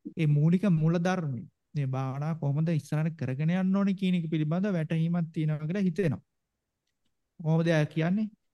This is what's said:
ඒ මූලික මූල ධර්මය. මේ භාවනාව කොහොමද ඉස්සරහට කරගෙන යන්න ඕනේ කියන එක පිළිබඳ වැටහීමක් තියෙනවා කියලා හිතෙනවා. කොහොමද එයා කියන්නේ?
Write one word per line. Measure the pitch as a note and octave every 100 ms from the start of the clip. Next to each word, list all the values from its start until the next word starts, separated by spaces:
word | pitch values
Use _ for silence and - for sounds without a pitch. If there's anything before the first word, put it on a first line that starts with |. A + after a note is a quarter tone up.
| -
ඒ | - D#3
මූලික | D3 D#3 F#3 G#3+
මූල | D#3+ D#3 F3+
ධර්මය. | F3+ F#3 D3+ A#2+ - _ _
මේ | D3+ C3+
භාවනාව | C3 C3+ C3+ D3+ E3
කොහොමද | C#3+ C#3 E3
ඉස්සරහට | D#3 - D3+ D#3+ D#3+
කරගෙන | B2+ C3 D#3+
යන්න | F3+ F#3 G3
ඕනේ | G3
කියන | F#3+ F#3
එක | F3+ D#3+
පිළිබඳ | D#3+ D3+ E3+ G#3
වැටහීමක් | F3+ D#3 E3 E3 F3 D#3+
තියෙනවා | E3 D#3 D3+
කියලා | D#3 G3+
හිතෙනවා. | F#3 E3+ F3+ - - _ _ _ _ _ _ _ _ _ _ _
කොහොමද | D#3 E3 E3
එයා | D#3+ D3+
කියන්නේ? | D#3+ D#3+ G3+ G#3+ - _